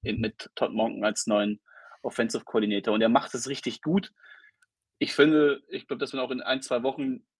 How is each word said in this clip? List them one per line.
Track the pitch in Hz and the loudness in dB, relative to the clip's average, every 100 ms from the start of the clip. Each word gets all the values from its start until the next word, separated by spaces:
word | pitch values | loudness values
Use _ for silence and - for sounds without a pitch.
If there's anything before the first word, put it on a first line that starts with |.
in, | - 107 | -4 -2
mit | 107 - - - | -2 -6 -16 -4
Todd | 98 | -2
Monken | 98 113 101 | 0 -2 0
als | 104 107 - | -2 -2 0
neuen | 104 104 104 _ - - - | 2 2 -2 _ -20 -20 -10
Offensive | - - 113 117 - | -10 -2 -2 -2 -2
Coordinator. | 117 107 101 98 | 0 0 0 0
Und | 110 | 2
er | 113 | 4
macht | 123 - 127 | 4 0 -8
es | 127 | -6
richtig | 139 - - | -6 -6 -6
gut. | - 185 190 _ - - - _ _ _ _ _ | 0 0 -2 _ -20 -20 -20 _ _ _ _ _
Ich | 143 | -6
finde, | - 147 156 147 139 _ | 4 6 8 4 2 _
ich | 131 - | -12 -8
glaub, | 131 | -8
dass | 139 | -6
man | 135 | -4
auch | 127 | -4
in | 127 | -4
ein, | - 131 | -2 -4
zwei | - 123 | -2 -2
Wochen | 127 135 135 127 _ | -2 -2 -6 -6 _